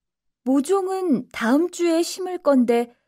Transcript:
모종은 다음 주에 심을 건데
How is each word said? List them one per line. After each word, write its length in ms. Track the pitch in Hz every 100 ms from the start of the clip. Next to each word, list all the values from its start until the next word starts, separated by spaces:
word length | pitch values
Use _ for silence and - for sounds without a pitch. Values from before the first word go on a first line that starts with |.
| _ _ _ _
모종은 840 | 247 277 269 392 370 381 370 240 -
다음 400 | - 226 285 349
주에 320 | - 339 330
심을 360 | 339 - 370 359
건데 540 | 294 269 233 233 240 _